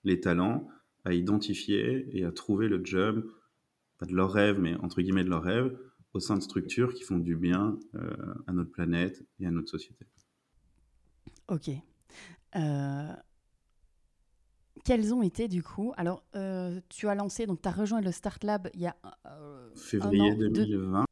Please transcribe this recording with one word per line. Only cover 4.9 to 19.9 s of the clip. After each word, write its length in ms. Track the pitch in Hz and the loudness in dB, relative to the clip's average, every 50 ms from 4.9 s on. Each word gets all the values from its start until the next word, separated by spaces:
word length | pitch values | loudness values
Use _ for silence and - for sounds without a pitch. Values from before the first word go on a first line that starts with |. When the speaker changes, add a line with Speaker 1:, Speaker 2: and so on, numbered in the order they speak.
| - - | 0 0
Speaker 1:
guillemets 220 | 87 92 95 95 90 | 2 2 2 2 2
de 60 | 92 | 2
leur 120 | 87 82 | 0 0
rêve, 340 | 82 90 101 117 127 131 127 - - - _ _ - _ | 0 2 2 2 0 0 -2 -6 -16 -20 _ _ -20 _
au 80 | - 95 | -8 -6
sein 160 | - - 107 | -2 0 0
de 60 | 98 | 0
structures 520 | - - - 98 90 - - - 123 123 - | -2 -2 -4 -4 -2 -2 0 0 0 0 0
qui 80 | - | -6
font 160 | - - 95 87 | -6 -2 -2 0
du 160 | 85 85 85 | 0 0 0
bien, 440 | 82 87 85 90 92 104 110 107 110 - - - | 0 2 2 2 2 2 0 -2 -4 -10 -12 -10
euh, 180 | 50 50 - - - - - - - - | -8 -6 -6 -8 -8 -8 -10 -10 -10 -6
à 60 | - | -4
notre 180 | 90 90 87 - | -2 -2 -2 -4
planète 540 | - - 87 82 85 85 87 95 - - - _ _ - | -4 -2 0 0 2 2 0 0 -2 -8 -18 _ _ -8
et 60 | 95 | -4
à 40 | 90 | -2
notre 200 | 87 82 76 - | -2 -2 -2 -4
société. 360 | - 82 - - - _ - _ _ _ _ _ _ _ _ _ _ _ _ _ _ _ _ _ _ _ _ _ _ _ _ - - - _ - | -8 -10 -10 -12 -20 _ -20 _ _ _ _ _ _ _ _ _ _ _ _ _ _ _ _ _ _ _ _ _ _ _ _ -20 -20 -20 _ -6
Speaker 2:
Ok. 220 | 180 151 - 160 135 143 - _ _ _ _ _ - - - - 170 _ _ _ - | -6 -4 -4 -6 -8 -8 -10 _ _ _ _ _ -20 -20 -20 -20 -20 _ _ _ -4
Euh... 580 | 175 156 151 143 143 139 139 139 143 147 156 - - - _ _ _ _ _ _ _ _ _ _ _ _ _ _ _ _ _ _ _ _ _ _ _ _ _ _ _ _ _ _ - _ | -2 -2 0 0 -2 -2 -4 -4 -6 -8 -10 -12 -14 -18 _ _ _ _ _ _ _ _ _ _ _ _ _ _ _ _ _ _ _ _ _ _ _ _ _ _ _ _ _ _ -4 _
Quels 280 | - 254 226 214 208 | 4 4 4 4 2
ont 100 | 240 254 | 2 4
été, 260 | 220 175 - - 233 220 | 2 2 2 0 -2 0
du 160 | 180 180 156 | 0 -2 -2
coup, 280 | - - - 202 240 269 | -4 -6 -4 -4 -4 -4
alors, 280 | - 170 170 185 - _ _ - | -2 -2 -2 -2 -4 _ _ -10
euh, 440 | 202 196 190 190 185 180 180 175 185 - _ | -8 -6 -6 -6 -4 -4 -6 -6 -8 -12 _
tu 200 | - - - 208 | -12 -4 -2 -2
as 80 | 202 | 0
lancé, 300 | 202 202 190 - - 226 | 0 -2 -4 -4 -4 -2
donc, 140 | 208 180 160 | -2 -2 -2
t'as 120 | - 190 | -2 -2
rejoint 280 | 175 190 214 196 226 226 | 0 0 0 0 0 0
le 120 | 196 185 | 0 0
Start 320 | 170 - - 208 - - 214 | -2 -2 -6 -8 -6 -2 -2
Lab 260 | 208 208 202 180 - | 0 0 0 -2 -6
il 100 | - 175 | -6 -4
y 40 | 175 | -4
a, 100 | 170 - _ - - - _ _ | -4 -6 _ -18 -20 -20 _ _
euh, 420 | - 135 151 151 143 143 - 123 113 - | -20 -18 -18 -18 -18 -18 -18 -20 -20 -20
Speaker 1:
Février 560 | - - - | -18 -8 -2